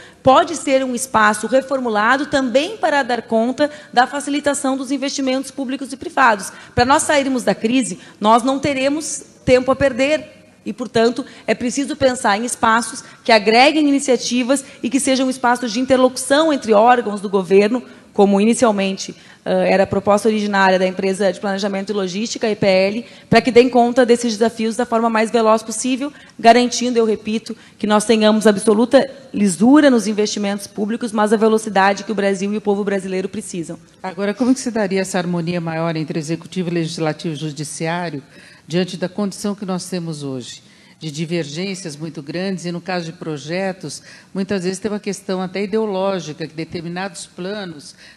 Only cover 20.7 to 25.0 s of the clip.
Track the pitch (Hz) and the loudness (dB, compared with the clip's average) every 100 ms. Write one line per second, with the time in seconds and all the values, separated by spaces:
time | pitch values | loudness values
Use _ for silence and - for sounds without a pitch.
20.7 | 185 185 185 190 190 202 180 208 196 202 | 4 0 -2 -4 0 -2 -2 -4 -4 -4
21.7 | 196 196 208 185 180 233 - 226 202 202 | -6 -4 -4 -4 -4 -6 -4 -4 0 2
22.7 | 185 190 220 233 - - 226 233 233 254 | 4 2 -2 -10 -18 2 4 6 6 6
23.7 | 247 240 240 240 240 247 208 226 226 220 | 4 2 4 4 4 2 0 -2 0 -6
24.7 | 220 240 226 | -4 -2 0